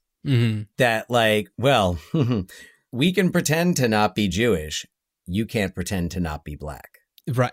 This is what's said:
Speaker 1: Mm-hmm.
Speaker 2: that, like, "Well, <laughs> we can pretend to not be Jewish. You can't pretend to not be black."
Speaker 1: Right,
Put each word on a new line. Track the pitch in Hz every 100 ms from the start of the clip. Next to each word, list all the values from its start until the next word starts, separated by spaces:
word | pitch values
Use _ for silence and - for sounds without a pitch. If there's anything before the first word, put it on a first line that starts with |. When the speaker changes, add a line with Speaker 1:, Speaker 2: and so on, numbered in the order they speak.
| _ _
Speaker 1:
Mm-hmm. | 143 123 117 107 110 -
Speaker 2:
that, | 120 110 -
like, | 120 110 107 98 -
"Well, | 127 123 92 85 -
<laughs> | 165 120 113 90 - - _ _
we | 117 175
can | 185 180
pretend | 175 143 160 180 151
to | 120
not | 107 107
be | - 104
Jewish. | 90 120 87 76 - - _ _ _ -
You | 95 113
can't | 117 95
pretend | - 87 95 87
to | 92
not | 82 76
be | -
black." | 73 73 71 - _ _ _ -
Speaker 1:
Right, | 123 123